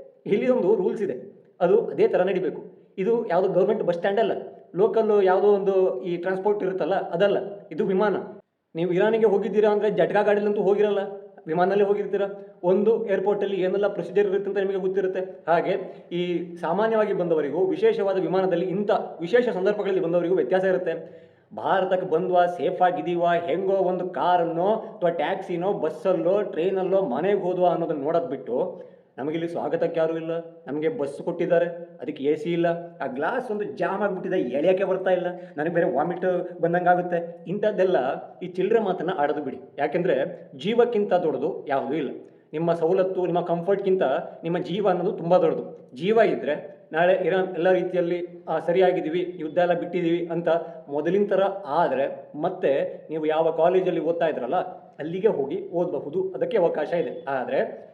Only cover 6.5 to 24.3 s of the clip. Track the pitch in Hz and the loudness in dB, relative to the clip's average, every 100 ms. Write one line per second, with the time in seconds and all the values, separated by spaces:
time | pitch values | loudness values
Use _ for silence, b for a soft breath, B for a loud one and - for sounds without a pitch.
6.5 | 208 190 - 156 190 - 175 202 - - | 0 -2 -2 0 -2 -2 2 2 2 -4
7.5 | - - 147 185 185 208 156 - - _ | -10 -8 -4 0 2 2 0 -6 -16 _
8.5 | _ _ 160 180 175 214 226 220 196 208 | _ _ -4 0 2 2 4 4 4 2
9.5 | 208 208 202 208 175 - 208 208 208 208 | 4 4 4 2 2 2 2 2 2 2
10.5 | 208 185 208 208 196 208 - - - - | 0 2 2 2 0 -4 -10 -16 -14 -4
11.5 | 170 190 202 196 202 185 196 196 - B | 0 2 4 4 2 0 -2 -2 -6 B
12.5 | - 180 202 208 233 - 190 196 196 190 | -4 2 4 4 2 0 0 0 0 -2
13.5 | 190 185 - 208 175 170 190 190 196 190 | -2 0 0 0 -2 -2 0 2 0 -2
14.5 | 196 196 190 190 190 185 185 185 - 156 | -2 -2 -2 -2 0 -2 -2 -6 -6 0
15.5 | 170 160 196 - - - 175 175 170 - | 0 2 -2 -6 -14 -8 -4 -2 -4 -6
16.5 | - 160 190 226 220 196 180 170 156 143 | -6 -2 0 2 2 2 0 0 0 0
17.5 | 156 185 - 220 208 196 190 165 185 180 | 0 0 2 2 2 0 0 0 0 0
18.5 | 175 180 196 208 175 - - 170 247 240 | 0 0 -2 0 0 -2 -8 2 2 2
19.5 | 180 196 208 196 185 165 175 170 185 135 | 0 0 0 0 0 0 0 2 0 2
20.5 | 185 190 175 165 170 B B B B B | 2 2 0 -2 -6 B B B B B
21.5 | 110 135 190 185 180 175 160 180 180 175 | -6 0 2 2 0 2 0 2 4 2
22.5 | - 165 170 180 160 165 175 170 170 - | 0 -4 2 2 2 -2 0 2 2 0
23.5 | 175 190 196 180 180 185 127 165 | -2 0 2 0 -2 -4 -2 2